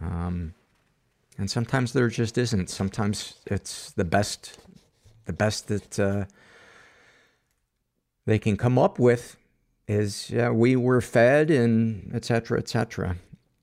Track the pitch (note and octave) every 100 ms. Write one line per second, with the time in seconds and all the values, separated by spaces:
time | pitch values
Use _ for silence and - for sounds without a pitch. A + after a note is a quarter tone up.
0 | E2+ F2 F2 F2 E2 - _ _ _ _
1 | _ _ _ - G2 B2 A#2 C3+ A#2+ C3
2 | A#2+ A2+ A2+ - A#2+ G2+ F2 - G2 -
3 | G#2 G#2 - - - G2 - - - -
4 | F2 G2+ G#2 - - - - - _ _
5 | _ _ - E2 G#2+ - - G#2 - -
6 | G2 G2+ F#2+ _ _ - - - - _
7 | _ _ _ _ _ _ _ _ _ _
8 | _ _ - G#2+ A2+ G2 B2 B2+ F#3+ -
9 | B2 B2 - - _ _ _ _ - G#2
10 | G#2 - - A#2 A#2+ A2+ A#2+ C3 B2 B2+
11 | - A#2+ A#2+ D3 D#3 C#3+ A#2 A2+ A2+ G2+
12 | - A#2+ - A2+ - A#2 - A#2+ A#2+ -
13 | F#2 F2+ - - _ _